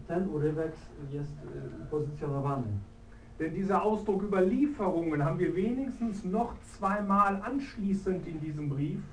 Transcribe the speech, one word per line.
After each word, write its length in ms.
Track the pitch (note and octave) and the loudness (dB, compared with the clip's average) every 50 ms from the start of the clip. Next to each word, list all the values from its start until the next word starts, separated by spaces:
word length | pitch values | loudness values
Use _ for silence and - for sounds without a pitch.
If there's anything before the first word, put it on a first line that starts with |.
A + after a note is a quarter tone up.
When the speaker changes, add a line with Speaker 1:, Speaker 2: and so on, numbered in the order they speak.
| - - | -6 -2
Speaker 1:
ten 220 | E3 F3+ F#3+ D#3+ | -2 0 0 0
urywek 420 | D3+ D3+ C#3+ D#3 D3+ D#3+ D#3+ D#3+ - - - - - - C#3+ C3+ | 0 0 0 0 0 0 -2 -4 -6 -10 -14 -16 -14 -12 -10 -8
jest, 200 | C#3 C#3+ C#3+ - | -6 -6 -6 -6
y, 580 | - - - - - C#3+ C#3 C#3 - - - - | -8 -12 -12 -12 -10 -10 -10 -10 -10 -10 -8 -4
pozycjonowany. 800 | - - - - - - D#3 D3 C#3 C#3 C3 C#3 C#3 C3+ B2 G#2+ G#2 G2+ - - - - - - - - - - - - | -2 -2 -2 -2 -4 -4 -4 -2 -2 0 0 0 0 0 -2 -2 -2 -4 -6 -8 -14 -20 -20 -20 -20 -20 -18 -18 -6 -4
Speaker 2:
Denn 140 | D#3 D#3+ D#3+ | -4 -4 -2
dieser 300 | F#3 G3 F#3+ G3 F#3 - | -2 0 4 4 4 6
Ausdruck 400 | G#3+ G#3+ G#3 - - G3 F#3+ G3 | 4 2 2 2 2 2 2 2
Überlieferungen 1000 | - G3 F#3+ F#3 F#3+ A#3 C4 D4 D4 C#4+ - G#3 F3+ D#3+ E3 E3 D#3+ D3+ D3 D3 | 2 4 6 6 6 6 4 4 2 2 0 0 2 2 2 2 2 2 2 2
haben 160 | D#3 F3+ F3+ | 2 2 2
wir 160 | F3+ D#3+ D#3 | 2 2 2
wenigstens 680 | F3+ G3+ A3+ B3 C4 C4+ B3 - - A#3 A3+ G3 G3 - | 2 2 2 2 0 -2 -4 -2 -2 -2 -2 -2 -2 -4
noch 280 | F#3 F#3 A3+ A#3+ A#3 - - | 0 2 2 0 0 -2 -10
zweimal 800 | - - - - G3+ F#3+ G3+ G#3 G3+ G3 G3 G3+ G3+ G3 G3 F#3+ G3 | -12 -16 -10 -2 0 0 0 2 2 4 6 6 6 6 4 0 -2
anschließend 840 | A#3 C4+ C#4 - - - A3+ G3 G3 F#3 F#3 - F#3+ F#3 E3 D3 - | -2 -2 -2 -2 -4 -6 -4 0 0 0 2 2 0 -2 -2 -2 -6
in 120 | D#3+ D3+ | -6 -6
diesem 280 | D3+ D#3 D3 D3+ D3 C#3+ | -6 -4 -4 -4 -2 -2
Brief. 300 | C3+ C3+ C#3+ D3+ F#3 G#3 - - | 0 0 0 0 -2 -4 -6 -10